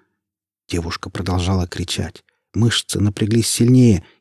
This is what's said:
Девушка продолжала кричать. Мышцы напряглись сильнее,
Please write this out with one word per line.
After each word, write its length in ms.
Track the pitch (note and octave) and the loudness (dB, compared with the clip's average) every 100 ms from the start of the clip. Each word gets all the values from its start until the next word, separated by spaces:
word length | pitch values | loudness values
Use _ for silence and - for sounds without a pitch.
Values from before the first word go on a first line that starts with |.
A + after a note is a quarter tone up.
| _ _ _ _ _ _ - | _ _ _ _ _ _ -10
Девушка 400 | F2 E2 - - | -8 -6 -10 -10
продолжала 580 | - F#2 F#2 F2+ F#2+ E2+ | -8 -4 -2 0 -2 -2
кричать. 560 | - F2 - F2 - _ _ _ | -6 -8 -8 -8 -12 _ _ _
Мышцы 460 | - A2+ - - - | -2 0 0 -4 -2
напряглись 500 | G2+ G2+ G#2+ A2+ A2+ | -2 -2 0 0 0
сильнее, 560 | - A#2+ B2+ B2 F#2 - _ | 0 4 6 6 4 0 _